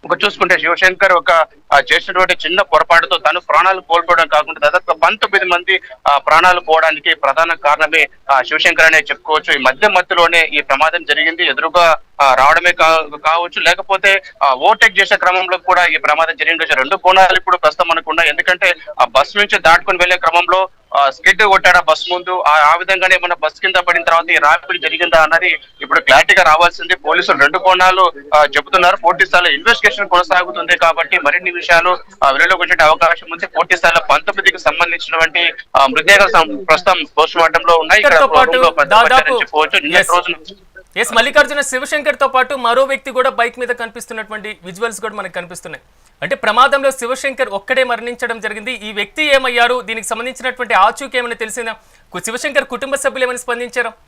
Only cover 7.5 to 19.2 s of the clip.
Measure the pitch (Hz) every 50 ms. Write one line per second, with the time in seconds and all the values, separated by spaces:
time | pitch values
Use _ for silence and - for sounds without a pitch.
7.5 | 165 160 - 147 147 156 156 156 160 160 147 - - _ _ - 139 160 156 -
8.5 | 156 156 160 180 165 170 160 160 160 156 147 - 143 - _ - 156 156 151 -
9.5 | 156 139 127 127 131 - 208 214 190 180 180 _ 180 170 170 165 170 170 160 147
10.5 | 147 147 143 - 139 139 151 160 165 175 160 147 147 147 156 160 165 165 180 156
11.5 | 135 143 156 160 156 175 170 165 156 - - _ _ - 143 135 127 131 131 143
12.5 | 160 170 175 175 170 - 165 160 160 160 160 - 147 151 - 156 160 170 175 175
13.5 | - 214 165 165 180 190 190 - 196 190 208 196 196 196 190 - - _ - -
14.5 | 131 127 147 190 220 - - 220 185 185 196 185 208 185 180 180 180 185 185 180
15.5 | 185 180 _ - 185 175 175 170 156 156 - 147 151 156 165 160 160 - 156 156
16.5 | 165 160 160 151 151 131 131 143 190 190 - 180 185 190 190 180 190 185 - 185
17.5 | 180 170 - 151 151 - 175 165 165 165 160 160 156 165 170 156 147 160 175 185
18.5 | 180 175 196 180 170 160 - - - - 127 120 113 131